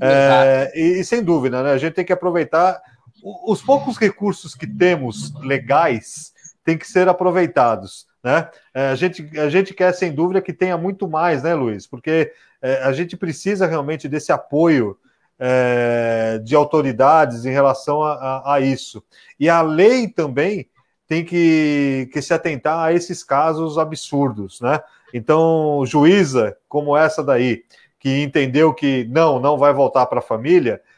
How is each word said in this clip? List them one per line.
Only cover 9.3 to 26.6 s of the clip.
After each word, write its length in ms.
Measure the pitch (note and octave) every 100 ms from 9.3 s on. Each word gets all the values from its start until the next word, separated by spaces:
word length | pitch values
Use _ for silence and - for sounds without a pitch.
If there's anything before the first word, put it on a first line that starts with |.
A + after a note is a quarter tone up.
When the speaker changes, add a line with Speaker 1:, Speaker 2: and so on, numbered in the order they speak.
| D3+
Speaker 1:
a 80 | D3+
gente 240 | F3 F#3+
quer, 200 | - F3+
sem 200 | F3+ F3+
dúvida, 300 | D3 F3+ F#3+
que 100 | F#3+
tenha 240 | - F#3 E3+
muito 320 | F3+ G3 F#3
mais, 340 | D#3 F3 C#3+
né, 100 | D#3+
Luiz? 320 | D#3+ A#2+ G2+ -
Porque, 440 | B2 D#3 D#3+ D#3 - _ _
é, 220 | B2+ C3
a 100 | C3+
gente 240 | C3+ F3 F3+
precisa 500 | F3 C#3 F#3+ G3+ F3+
realmente 400 | D#3 C#3 D#3+ C#3+
desse 220 | D3 -
apoio, 680 | D3 - D3 E3+ C#3+ G#2+ F#2+ _ _ _ -
é, 1000 | B2+ B2+ B2 A#2+ A#2+ A#2 A#2 A2+ A2+ A2
de 120 | A2
autoridades 880 | D3 D3 D#3 C3+ A2+ C3+ D#3+ C#3+ A#2
em 60 | B2+
relação 520 | C#3 C#3 C3 - D3
a, 100 | D#3
a, 400 | C#3+ C3 C3 C3+
a 60 | C#3+
isso. 420 | C3+ B2+ - G#2+ - _ - -
E 100 | D#3
a 140 | E3+
lei 460 | D#3+ D#3 G#3 B3+ A3
também 600 | - D3+ B2+ F3 G3+ - _ _ _ -
tem 180 | D#3+
que, 840 | E3 F3 E3 D#3+ D3+ D3 C#3 C3+ C3
que 80 | D3+
se 140 | -
atentar 460 | E3 E3+ C#3 D3+ E3
a 80 | D#3+
esses 300 | E3+ E3+ F3
casos 560 | - C#3 D#3+ D#3 E3 D3+
absurdos, 840 | D#3 D#3 - C#3+ C3+ G#2 F#2+ -
né? 200 | A#2+ D3+ - _ _
Então, 680 | A#2+ A2+ D#3 E3 D#3+ D3+ C#3+ B2+
juíza 680 | D3+ D#3 G3+ D#3 C3 G#2 -